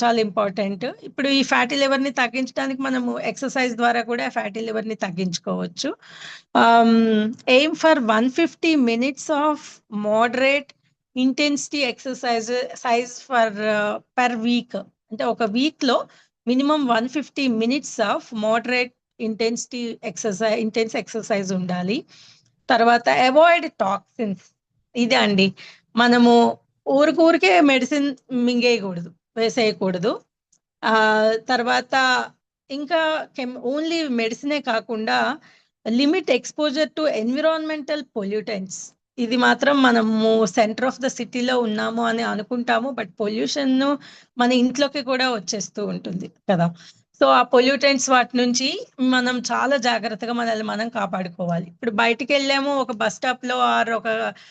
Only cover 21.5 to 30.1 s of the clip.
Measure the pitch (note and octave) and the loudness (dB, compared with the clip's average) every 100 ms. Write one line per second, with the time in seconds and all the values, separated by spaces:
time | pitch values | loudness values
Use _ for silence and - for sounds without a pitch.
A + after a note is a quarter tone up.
21.5 | F#3 F3+ F3+ F3+ C4+ - - - _ _ | -4 -4 -4 -4 -4 -8 -20 -20 _ _
22.5 | _ - A#3+ A#3 A#3+ C4 C4+ B3+ C#4+ E4+ | _ 0 2 4 4 2 2 4 6 6
23.5 | E4+ D4+ - G3 G3 - - G#3+ F#3 _ | 6 0 -4 -2 -2 -6 -6 -6 -6 _
24.5 | _ _ _ _ B3 A#3 B3+ G#3+ G3 G3 | _ _ _ _ -2 0 2 2 4 2
25.5 | - - - _ A3+ A#3+ A#3+ A#3+ A#3 A#3 | 0 -14 -20 _ 2 4 6 8 8 6
26.5 | A#3 _ _ - C4+ D#4 E4 E4 E4 F#4 | 0 _ _ 0 4 4 6 6 6 4
27.5 | F4+ C#4+ C4 C4 D4 C#4+ C4 - B3+ A#3+ | 6 6 4 2 0 -2 -6 -6 -2 0
28.5 | A#3+ A#3+ A#3 F#3+ F3 E3+ - _ A#3 A3+ | 2 2 2 -2 -8 -10 -16 _ -4 -2
29.5 | A#3+ A3 E3+ F#3+ F3+ G#3 | 0 0 0 -2 0 -2